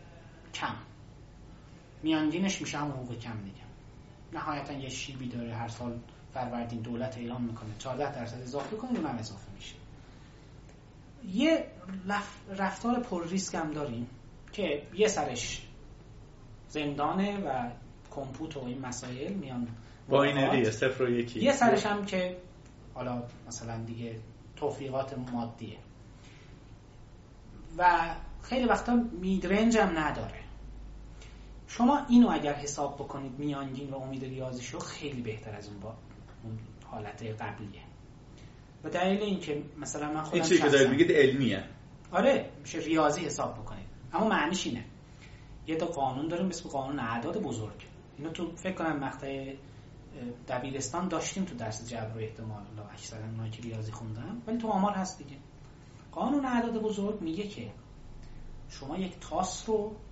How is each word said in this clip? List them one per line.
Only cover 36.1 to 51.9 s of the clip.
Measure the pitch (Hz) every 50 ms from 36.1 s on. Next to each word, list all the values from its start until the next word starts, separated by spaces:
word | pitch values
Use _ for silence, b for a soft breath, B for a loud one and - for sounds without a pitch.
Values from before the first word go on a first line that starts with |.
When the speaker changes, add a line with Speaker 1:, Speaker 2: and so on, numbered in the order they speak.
| - - - - - - 113
Speaker 1:
اون | 110 113 110 110 - - - - -
حالت | - 101 104 101 - -
قبلیه. | 113 107 107 107 107 104 - - 104 98 - - - - - - - - - - - - B B B B B B B B B - -
و | 156
دلیل | - 175 185 190 202 202
این | 214 202 185 170
که | - 151 143 147 143 - - 151
مثلاً | 147 - - 147 147 151
من | 156 156
خودم | 151 - -
Speaker 2:
این | 170
چیزی | 160 165 180
که | 151
Speaker 1:
شخصاً | 147 147 143
Speaker 2:
دارید | 139 135 127
میگید | 135 147 175 170
علمیه. | - 151 135 127 127 139 131 107 95 95 - - - - - - - - - -
Speaker 1:
آره، | 165 185 233 277 269 - - - - -
می‌شه | - - - 160
ریاضی | 156 160 160 156 151 143 - -
حساب | 165 - - 147 131 120 113
بکنید. | 113 - - - 95 - - - - - -
اما | 165 175 220 220
معنیش | 190 160 147 165 190 - -
اینه. | 156 120 113 - - - - - B B B B B B B B B B B -
یه | 156 160
تا | 160 175
قانون | 170 - 139 135 131 123 139 156 165
داریم | 175 180 190 185
به | 170
اسم | - - -
قانون | - 135 131 135 147 139
اعداد | 117 113 113 120 131 165 214 -
بزرگ. | - 127 117 107 107 101 - - - - - - - - - -
اینو | 147 165
تو | - - 170 165 -
فکر | - - 190 185
کنم | - 165 160 151 139
مقطع، | 135 127 - - 139 135 135 135 135 135 135 135 B B B B B B B - - - -
اه، | 143 123 120 117 - - 139
دبیرستان | 127 123 143 135 139 135 - - - 175 185 180
داشتیم | 170 156 - - - 190 175
تو | - 127
درس | 120 113 110 - - -
جبر | -